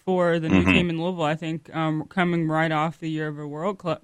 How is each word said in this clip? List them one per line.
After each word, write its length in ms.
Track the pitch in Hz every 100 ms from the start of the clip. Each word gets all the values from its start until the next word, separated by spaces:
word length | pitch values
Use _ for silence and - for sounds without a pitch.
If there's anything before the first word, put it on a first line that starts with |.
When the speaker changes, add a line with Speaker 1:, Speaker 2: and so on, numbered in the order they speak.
| -
Speaker 1:
for 340 | 185 175 170
the 100 | 160
new 120 | 190
Speaker 2:
Mm-hmm. 100 | 185
Speaker 1:
team 180 | 175 175
in 100 | 165
Louisville. 260 | 175 180 151
I 100 | 156
think, 400 | 165 160 - 165
um, 300 | 160 156 -
coming 420 | - 175 170 160
right 240 | 156 160
off 260 | 156 160 156
the 120 | 160
year 180 | 156 151
of 100 | 147
a 100 | 151
World 320 | 147 175 190
Cl-, 220 | 175 156